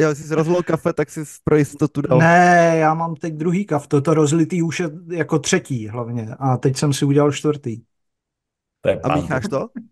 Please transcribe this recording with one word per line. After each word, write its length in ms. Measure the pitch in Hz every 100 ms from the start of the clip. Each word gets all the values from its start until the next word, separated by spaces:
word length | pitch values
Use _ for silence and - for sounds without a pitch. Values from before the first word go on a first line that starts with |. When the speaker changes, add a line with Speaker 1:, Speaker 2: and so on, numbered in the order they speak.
Speaker 1:
já 140 | 156
jsi 200 | 147 151
rozlil 280 | 156 160 175
kafe, 300 | 170 160 170
tak 180 | - 151
jsi 140 | 160 151 -
pro 120 | - 151
jistotu 440 | 143 143 151 147
dal. 180 | 143 131
Speaker 2:
Ne, 580 | 165 175 180 175 170 165
já 160 | 156
mám 200 | 160 165
teď 200 | 156 170
druhý 300 | 151 165 180
kafe. 240 | 202 143 -
Toto 260 | 147 139
rozlitý 480 | 156 151 165 156 180
už 180 | 165 -
je 100 | 170 156 170
jako 280 | 170 - 160
třetí 500 | - 185 - 127 107
hlavně. 400 | 120 117 120 110 -
A 180 | 131 127
teď 200 | 139 131
jsem 160 | 151
si 120 | 139
udělal 280 | 143 143 147
čtvrtý. 480 | 139 151 143 123 110 - _ _ _ _ _ _ _ _ _
Speaker 3:
To 80 | -
je 120 | -
Speaker 1:
A 80 | -
Speaker 3:
pán. 120 | -
Speaker 1:
mícháš 280 | - 131 -
to? 200 | 139 214 - -